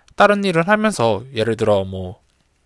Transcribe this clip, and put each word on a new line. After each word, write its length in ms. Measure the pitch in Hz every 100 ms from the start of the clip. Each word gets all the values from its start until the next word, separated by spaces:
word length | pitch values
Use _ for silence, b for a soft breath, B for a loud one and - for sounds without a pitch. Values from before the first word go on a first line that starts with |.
| b -
다른 300 | 202 202 196
일을 220 | 165 170
하면서, 540 | 208 214 196 117 101 131 110
예를 220 | 113 110
들어 260 | 107 101
뭐 380 | 95 95 90 - _ _ _ _